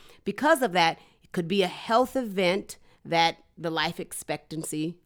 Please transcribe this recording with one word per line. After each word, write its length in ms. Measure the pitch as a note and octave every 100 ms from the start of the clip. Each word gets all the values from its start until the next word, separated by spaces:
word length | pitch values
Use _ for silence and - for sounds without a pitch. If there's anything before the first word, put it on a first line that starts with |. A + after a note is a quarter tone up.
| - -
because 360 | - G3 D4 D#4+
of 100 | A#3
that, 260 | F3 E3 - - _
it 80 | _
could 140 | F#3 E3
be 140 | G3
a 60 | F3
health 480 | - - A#3 B3+ C4
event 600 | A3+ F#3+ F3 F#3+ - - _ _
that 340 | - E3 E3+ - _ -
the 140 | D#3+
life 300 | D#3+ D#3+ F3+
expectancy 960 | E3+ - - D3+ - D#3+ - D#3 D#3+ F3